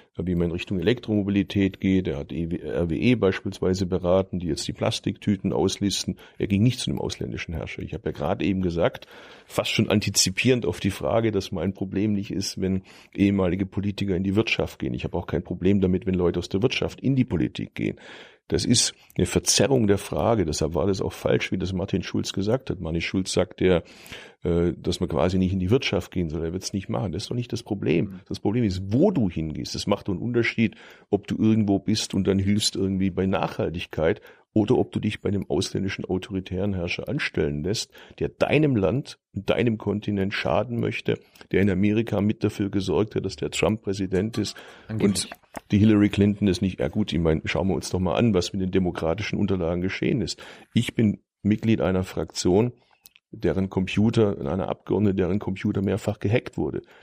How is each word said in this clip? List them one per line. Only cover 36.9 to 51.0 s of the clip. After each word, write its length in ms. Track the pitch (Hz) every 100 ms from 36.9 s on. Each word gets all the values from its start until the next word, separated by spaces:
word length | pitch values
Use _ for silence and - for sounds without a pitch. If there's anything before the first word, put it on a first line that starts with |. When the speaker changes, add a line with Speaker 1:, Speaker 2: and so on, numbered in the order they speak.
| - -
Speaker 1:
anstellen 540 | 104 - - 78 73
lässt, 300 | 82 113 - - - -
der 120 | -
deinem 440 | - - 143 151
Land 460 | 117 92 120 - - _
und 160 | 101 98
deinem 300 | - 117 107
Kontinent 560 | 101 101 107 101 95
schaden 460 | - - 87 120 117
möchte, 400 | 110 - - - - - -
der 100 | 87
in 80 | 101
Amerika 500 | 92 104 107 113 101
mit 220 | 104 110
dafür 260 | 107 - 101
gesorgt 460 | 101 90 78 110
hat, 100 | -
dass 120 | 92 -
der 160 | 76
Trump 300 | - - 107
Präsident 560 | - 98 95 92 107 117
ist 180 | 98 - - - -
Speaker 2:
Angeblich. 380 | 110 202 185 -
Speaker 1:
und 40 | - _ - -
die 80 | 104
Hillary 300 | 107 104 104
Clinton 400 | - 104 101 104
ist 140 | 90
nicht. 180 | 95 -
Ja 80 | 64
gut, 240 | 104 104
ich 80 | 85
meine, 220 | 80 80
schauen 240 | - 73 95
wir 80 | 82
uns 140 | -
doch 100 | 92
mal 160 | 90 58
an, 180 | 120
was 180 | 95 87
mit 80 | 101
den 120 | 92
demokratischen 640 | 95 90 - 82 87 107 92
Unterlagen 440 | 95 95 82 87
geschehen 380 | 92 - - 147
ist. 220 | 90 - - - -
Ich 220 | 113 117
bin 240 | -